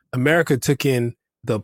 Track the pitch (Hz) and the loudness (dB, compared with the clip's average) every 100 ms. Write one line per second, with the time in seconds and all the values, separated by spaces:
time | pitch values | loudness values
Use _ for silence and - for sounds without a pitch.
0 | _ 127 135 165 160 135 - 139 139 127 | _ -2 2 2 2 0 0 0 0 0
1 | 120 - _ _ 113 110 | -2 -6 _ _ -4 -4